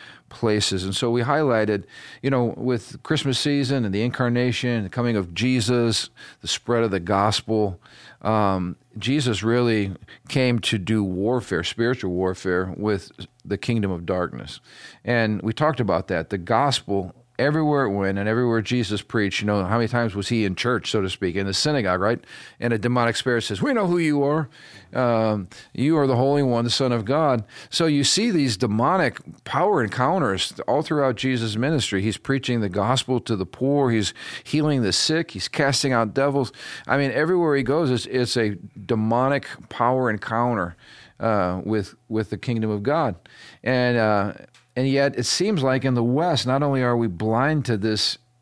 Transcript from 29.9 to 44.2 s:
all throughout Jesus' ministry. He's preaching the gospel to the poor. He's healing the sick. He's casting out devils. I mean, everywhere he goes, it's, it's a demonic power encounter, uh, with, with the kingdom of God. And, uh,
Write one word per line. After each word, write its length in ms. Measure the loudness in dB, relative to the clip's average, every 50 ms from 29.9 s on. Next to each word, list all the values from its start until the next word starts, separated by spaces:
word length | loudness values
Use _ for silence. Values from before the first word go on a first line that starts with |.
| 0 0 0 2 2 2 2 0 0 0 -2 -6 -6 -6 -2
all 140 | 0 0 0
throughout 360 | 0 0 0 2 2 2 0
Jesus' 400 | 0 0 0 0 0 0 -2 -2
ministry. 440 | 0 0 0 0 0 0 0 0 0
He's 160 | 0 0 -2
preaching 440 | -2 _ -2 -2 0 0 0 0 0
the 80 | 0 -2
gospel 500 | 0 0 0 2 2 0 0 0 -2 -2
to 160 | 0 -2 -2
the 80 | -2 -2
poor. 460 | -6 -4 -2 0 0 2 2 2 4
He's 240 | 2 2 0 0 -4 -10 -14 -14 -14 -14
healing 380 | -8 -2 -2 0 2 2 2 2
the 100 | 2 2 0
sick. 380 | 0 0 0 0 0 -2 -4
He's 160 | -6 -8 -8 -6
casting 440 | -2 0 0 2 2 0 0 2
out 220 | 2 2 2 2 0
devils. 380 | 0 0 2 2 0 -2 -2 -6 -16 -16 -16 -16 -14 -4
I 100 | -2 0
mean, 140 | 0 0 0
everywhere 440 | 0 0 0 2 2 2 2 2 2
he 80 | 2
goes, 280 | 2 2 0 2 2 2
it's, 160 | 0 0 -2
it's 300 | -2 0 0 0 2 2 0
a 180 | 0 0 0 -4 -12 -16 _ -16 -4
demonic 600 | -2 0 0 2 2 2 2 2 2 0 -2 -4 -8 -16 -18 -16 -16
power 400 | -2 0 2 2 4 2 2 0
encounter, 640 | 0 -2 -4 -2 0 0 0 2 0 0 -2 -4 -6 -12 -20 -20 -20 -20 -20 -20 _ _
uh, 400 | 0 2 2 2 2 2 0 -2 -2
with, 300 | -2 -2 -2 -2 -4 -12 _ _ _
with 220 | -4 -4 -2 -2
the 80 | -6 -6
kingdom 320 | -4 -4 -2 0 0 -2
of 120 | -2 -2
God. 340 | -2 0 0 0 0 0 -2 -6 _ -20 -20 -20 -20 -20 -20 -6
And, 360 | -2 0 2 2 2 2 4 4
uh, 340 | 4 4 4 4